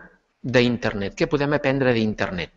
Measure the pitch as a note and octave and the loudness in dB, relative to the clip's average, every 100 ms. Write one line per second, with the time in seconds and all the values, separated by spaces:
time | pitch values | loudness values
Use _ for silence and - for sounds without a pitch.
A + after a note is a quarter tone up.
0 | - _ _ _ C3 B2 B2 A#2 A2 G#2+ | -12 _ _ _ 0 2 4 2 -2 -4
1 | G2 - E3 D3 C#3+ D3 C#3+ C#3 B2+ A#2 | -6 -2 -2 0 0 0 0 0 2 2
2 | A2 G2+ G2 F#2 D#2+ | 0 -2 -4 -4 -10